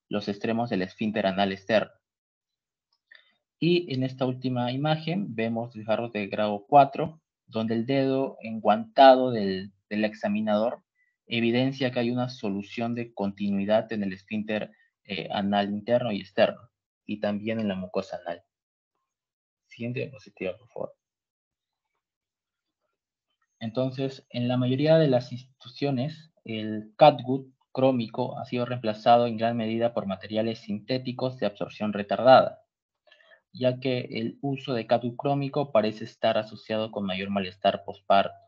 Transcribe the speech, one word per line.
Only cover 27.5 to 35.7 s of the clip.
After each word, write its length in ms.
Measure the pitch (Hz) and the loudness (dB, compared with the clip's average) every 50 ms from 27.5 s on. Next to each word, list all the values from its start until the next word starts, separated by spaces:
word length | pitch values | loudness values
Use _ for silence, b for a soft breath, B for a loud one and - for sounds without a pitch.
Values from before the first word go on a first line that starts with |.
| _ _ _ _ - | _ _ _ _ -2
crómico 640 | 127 131 135 131 120 113 110 - 127 120 - - | 2 2 4 4 2 -2 -4 -4 -6 -6 -6 -6
ha 80 | - - | -10 -10
sido 200 | - 123 123 120 | -6 -4 -4 -4
reemplazado 640 | 123 123 123 113 110 104 - - 123 120 120 120 | -4 -6 -4 -4 -4 -4 2 6 6 6 6 6
en 80 | 120 113 | 2 0
gran 220 | 107 113 117 120 | -2 -2 -2 0
medida 360 | 117 110 110 113 113 117 120 120 | -2 -2 -2 -2 0 0 0 -2
por 120 | 110 101 | -2 -4
materiales 540 | 101 110 - 107 104 110 110 113 117 110 - | -4 -6 -8 -8 -4 -2 -2 -2 -2 -4 -6
sintéticos 800 | - 104 101 104 - - 131 127 127 123 123 127 127 131 127 - | -8 -8 -8 -8 -4 -4 -4 -4 -4 -6 -6 -4 -6 -6 -4 -4
de 80 | 107 | -6
absorción 440 | 101 - - - - - - 107 107 | -6 -4 -6 -10 -10 -8 -6 -6 -4
retardada, 720 | 101 101 101 - 101 104 113 131 131 110 - - - - _ _ _ _ _ _ _ _ _ b b b b b b b b _ | -4 -4 -4 -4 -2 4 8 10 10 10 8 4 -2 -10 _ _ _ _ _ _ _ _ _ b b b b b b b b _
ya 280 | - 120 127 127 123 127 | -10 -2 0 0 0 0
que 220 | 131 135 127 127 - - | -4 -4 -4 -4 -4 -6
el 260 | - 110 117 - - - | -8 -6 -6 -6 -8 -6
uso 320 | - 139 135 135 - 143 127 | -6 -6 -6 -6 -6 -6 -4
de 140 | 113 110 | -4 0
catgut 300 | - 120 120 123 120 120 | 0 0 0 0 -4 -8
crómico 560 | - - 139 139 143 139 135 139 151 139 143 | -4 -2 -2 -2 -2 -2 -4 -4 -4 -4 0